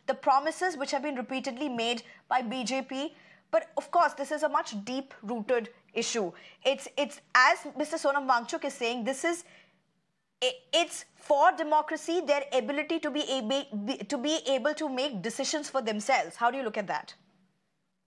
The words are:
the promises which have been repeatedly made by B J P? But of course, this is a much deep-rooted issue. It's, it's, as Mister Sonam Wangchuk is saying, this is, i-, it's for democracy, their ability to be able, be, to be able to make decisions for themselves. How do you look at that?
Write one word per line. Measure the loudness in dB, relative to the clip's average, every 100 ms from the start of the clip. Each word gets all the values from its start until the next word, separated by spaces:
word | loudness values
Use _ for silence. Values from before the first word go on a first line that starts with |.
| -4
the |
promises | 0 4 4 4 0 -2 -2
which | -2
have | -2
been | -2 -4
repeatedly | -4 -4 -4 -4 -4
made | -2 -2 -2 -6 -12 0
by | 0
B | 0 -4
J | -2 -4
P? | -4 -4 -6 -8 -20 -20 _
But | 0 0 -6
of | 0
course, | 2 2
this | 2 -6
is | -2
a | 0
much | 0 0 -6
deep-rooted | -6 -6 -6 -10 -6 -4 0 0 -2 -12 _
issue. | -4 -2 -2 -2 -6 -20 -4 -2
It's, | 0 -2 -4
it's, | -4 -6 _ 6
as | 6 6 -2 -4
Mister | -4 0
Sonam | 0 2 2
Wangchuk | 0 0 -4 -4
is |
saying, | -2 -2 -2 -2
this | 0
is, | 0 -2 -6 -20 _ _ _ _ _ _ _ -4
i-, | -4 -4 _
it's | 0 0 -4 -14 _
for | 2 6 6
democracy, | 6 2 2 2 -4 -2 0
their | 2 2 2
ability | -2 0 -2 -2 -2
to | -2
be | -2 -2
able, | -2 0 -2 -2 -6 -4
be, | -6
to | -4 -2
be | 0 0 2
able | 0 0
to | -2 -2
make | -2 -4 -4
decisions | -4 -4 -2 -4 -2
for | -2
themselves. | -2 -2 2 2 2 0
How | 0
do | 2
you |
look | -4 -4
at | -4
that? | -6 -8 -20 _ _ _ _ _ _ _ _